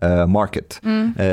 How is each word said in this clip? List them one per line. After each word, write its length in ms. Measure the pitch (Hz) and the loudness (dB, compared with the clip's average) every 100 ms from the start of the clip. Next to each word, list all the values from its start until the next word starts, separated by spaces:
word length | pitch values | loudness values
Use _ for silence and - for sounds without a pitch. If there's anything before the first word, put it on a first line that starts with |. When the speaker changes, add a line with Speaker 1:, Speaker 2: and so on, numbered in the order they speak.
Speaker 1:
uh, 240 | 87 87 87 | 0 2 2
market. 520 | 104 101 - - - | 2 0 -4 -10 -10
Speaker 2:
Mm. 200 | 220 220 220 233 95 | -4 -2 -2 -2 0